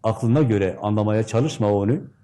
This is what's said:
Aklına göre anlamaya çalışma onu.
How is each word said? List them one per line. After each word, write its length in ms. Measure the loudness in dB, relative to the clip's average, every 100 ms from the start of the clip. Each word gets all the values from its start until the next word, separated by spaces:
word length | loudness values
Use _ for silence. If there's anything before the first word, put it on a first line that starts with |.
Aklına 400 | -2 -2 2 2
göre 360 | 2 2 0 -2
anlamaya 440 | -2 0 0 0 0
çalışma 460 | -2 -2 0 0
onu. 280 | 2 2 -2 -4 _